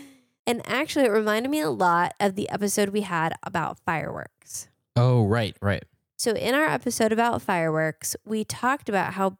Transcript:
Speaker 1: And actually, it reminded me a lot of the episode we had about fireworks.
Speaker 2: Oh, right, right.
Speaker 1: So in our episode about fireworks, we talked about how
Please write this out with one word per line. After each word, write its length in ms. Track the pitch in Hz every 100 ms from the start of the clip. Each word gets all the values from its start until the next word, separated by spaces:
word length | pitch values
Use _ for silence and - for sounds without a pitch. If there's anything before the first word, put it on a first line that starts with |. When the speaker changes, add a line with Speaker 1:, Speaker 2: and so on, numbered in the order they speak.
| 277 269 _ _ -
Speaker 1:
And 160 | 233 -
actually, 400 | 240 311 311 254
it 60 |
reminded 380 | 214 214 214 262
me 100 | 302
a 100 | 302
lot 440 | 202 180 170 175 -
of 140 | 202 190
the 140 | -
episode 400 | 190 202 214 202
we 120 | 208
had 320 | 196 170 160 -
about 360 | - 175 156 -
fireworks. 920 | - 160 - - - _ - - - _ _ 120
Speaker 2:
Oh, 300 | 123 123 104
right, 320 | 117 104 -
right. 220 | 101 90 - _ _ -
Speaker 1:
So 140 | 240
in 240 | 208 220 269
our 100 | 311
episode 440 | 254 254 - 220
about 300 | 220 233 214
fireworks, 760 | - 180 165 156 160 - - - -
we 200 | 220 214
talked 420 | - 247 285 -
about 260 | 196 160 185
how 220 | 190